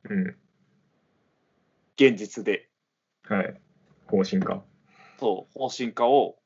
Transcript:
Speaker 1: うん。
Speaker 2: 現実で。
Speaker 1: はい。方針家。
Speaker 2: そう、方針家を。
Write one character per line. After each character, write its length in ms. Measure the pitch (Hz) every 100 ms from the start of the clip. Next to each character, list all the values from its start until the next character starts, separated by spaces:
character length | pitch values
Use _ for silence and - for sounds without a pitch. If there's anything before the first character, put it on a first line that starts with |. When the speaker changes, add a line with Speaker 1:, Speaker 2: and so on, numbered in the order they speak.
Speaker 1:
う 100 | -
ん。 220 | 101 92 - _ _ _ _ _ _ _ _ _ _ _ _ _ _ _
Speaker 2:
現 220 | - 135 110
実 280 | 104 -
で。 240 | 107 98 _ _ _ _ _ _
Speaker 1:
は 200 | - 101
い。 120 | 90 - _ _ _ _ -
方 160 | 208
針 160 | - 190
家。 220 | - - - _ _ _ - -
Speaker 2:
そ 260 | 120 95 -
う、 40 | -
方 100 | -
針 240 | - 120
家 140 | - 120
を。 300 | 139 - -